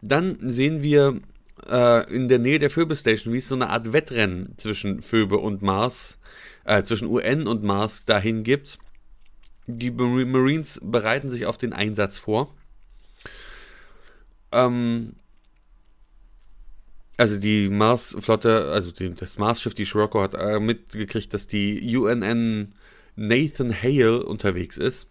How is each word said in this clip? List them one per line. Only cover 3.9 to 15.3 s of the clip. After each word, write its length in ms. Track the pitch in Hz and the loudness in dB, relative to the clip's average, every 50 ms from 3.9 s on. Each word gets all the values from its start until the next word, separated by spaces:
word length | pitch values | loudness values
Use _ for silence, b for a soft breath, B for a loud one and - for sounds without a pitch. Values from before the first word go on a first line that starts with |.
| 110 | 0
Wettrennen 600 | - - - 131 117 107 98 90 90 95 - - - | 0 0 0 0 0 0 0 0 -4 -8 -10 -12 -10
zwischen 440 | - 110 107 - - 104 98 - - | -6 -6 -6 -4 -2 -4 -4 -4 -4
Phoebe 360 | - - 113 107 95 98 101 | 0 2 2 2 4 2 0
und 240 | 98 107 104 95 101 | 0 0 -6 -2 0
Mars, 560 | 98 95 98 110 127 127 - - - - - B B B B B B B B B | 0 2 2 0 0 -2 -6 -10 -12 -14 -18 B B B B B B B B B
äh, 180 | - 107 104 95 | 2 2 2 2
zwischen 260 | - 113 101 117 76 | 2 -2 -2 -2 0
U 100 | 104 120 | -2 0
N 280 | - 107 131 151 156 | 2 0 0 0 0
und 180 | 104 117 110 104 | 0 -2 -2 0
Mars 400 | 101 98 98 104 110 - - - | 0 0 0 0 -2 -4 -8 -6
dahin 400 | - 113 101 98 110 113 113 107 | -2 -2 0 0 -2 -2 -2 0
gibt. 340 | 110 131 143 139 - - - - - - - _ - - - - - - - - - - - - | 0 0 0 -2 -10 -20 -18 -20 -20 -20 -20 _ -20 -20 -20 -20 -20 -20 -20 -20 -20 -20 -20 -14
Die 240 | - 120 117 120 123 | -14 -10 -6 -6 -6
Mar-, 360 | 120 117 127 120 123 127 131 | -2 0 0 0 2 0 0
Marines 520 | 123 131 131 127 135 147 160 156 143 - - - | 2 2 4 4 4 2 0 -2 -6 -10 -12 -10
bereiten 480 | - 113 120 104 110 117 139 147 139 | -2 -2 0 0 2 -2 -2 -2 -6
sich 160 | 123 117 117 | -6 -4 -4
auf 100 | - 117 | -4 -4
den 160 | - - 117 - | -4 -6 -6 -4
Einsatz 460 | - 101 107 107 104 104 98 - - | -2 -4 -4 0 0 -2 -2 -2 -8
vor. 360 | - - 107 113 139 - - - - - - - - - - B B B B B B B B B B B B B B B B B B B B B B B B B B B _ _ _ _ - | -4 -2 0 0 0 -2 -8 -20 -20 -20 -20 -20 -20 -20 -20 B B B B B B B B B B B B B B B B B B B B B B B B B B B _ _ _ _ 0
Ähm, 640 | 120 127 123 123 120 120 117 117 117 117 110 - - _ _ | 2 2 2 2 0 0 -2 -2 -2 -4 -8 -14 -20 _ _